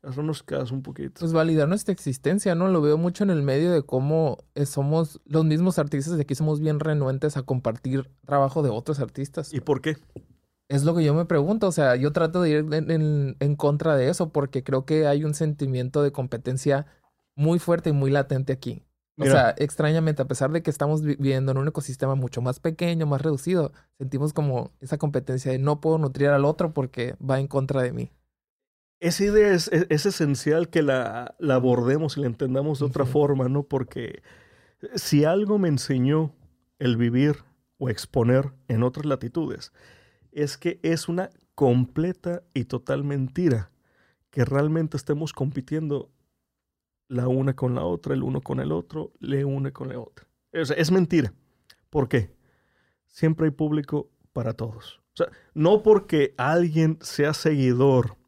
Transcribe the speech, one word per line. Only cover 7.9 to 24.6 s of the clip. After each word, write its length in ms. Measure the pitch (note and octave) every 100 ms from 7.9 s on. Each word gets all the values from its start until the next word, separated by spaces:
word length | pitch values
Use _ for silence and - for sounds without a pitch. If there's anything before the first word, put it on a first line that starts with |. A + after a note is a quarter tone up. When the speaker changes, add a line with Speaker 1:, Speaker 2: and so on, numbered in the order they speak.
| C3+ C3 _ -
Speaker 2:
trabajo 380 | C#3+ C#3 D3
de 60 | C#3+
otros 300 | A2 B2 C#3+
artistas. 540 | B2 - C#3 - D3
Speaker 1:
¿Y 80 | C#3+
por 200 | - C#3
qué? 160 | D#3 D3+ _ - - _ _ _ _
Speaker 2:
Es 140 | C#3+
lo 120 | C#3+ E3+
que 80 |
yo 100 | D3+
me 120 | D3 E3+
pregunto, 420 | E3 D3 A3 G3+
o 40 |
sea, 240 | E3+ C#3 B2+
yo 160 | C#3+
trato 300 | D3 D#3+ F3+
de 80 | F3
ir 240 | D3+ D#3
en, 160 | D3+ D3+
en, 460 | E3 D#3 D3+ C#3 -
en 160 | C#3+ D3
contra 400 | D3 D3 D#3+ C#3+
de 140 | B2+
eso 220 | F3 E3+
porque 320 | D3+ C#3 C3+
creo 220 | B2+ C3+ C3+
que 220 | D#3 D3+
hay 160 | D3
un 100 | D#3
sentimiento 680 | D3 D#3+ D3 C3+ B2+ B2+ D3
de 80 | C#3+
competencia 760 | C#3 B2 A#2 B2 C3 C#3+ C#3 D3 _ _ _ _ -
muy 240 | D3 E3+
fuerte 300 | - E3+ E3+
y 40 |
muy 180 | C#3+ C3+
latente 420 | C#3 C3+ C3+ C3
aquí. 300 | C3 B2 A2+ _ _ _ -
O 100 | C#3+
Speaker 1:
Mira. 60 |
Speaker 2:
sea, 240 | C3+ A#2+ -
extrañamente, 680 | D3 - D3+ D#3+ D#3+ D3+
a 40 | C3
pesar 240 | B2+ C3+
de 120 | D#3+
que 80 | -
estamos 320 | - C#3+ D#3
vi-, 120 | D3+ C#3+
viviendo 340 | C#3 C3 C3+
en 80 | C3+
un 80 | C#3+
ecosistema 480 | D3+ C#3 C3 C3 C3+
mucho 260 | B2+ B2
más 180 | B2 B2+
pequeño, 460 | E3 D#3+ F3 E3+ D#3
más 160 | C#3
reducido, 500 | D3+ C#3 E3 F3+ C#3+ - _ _
sentimos 340 | C3 C3+ D3
como 380 | D3 D3 B2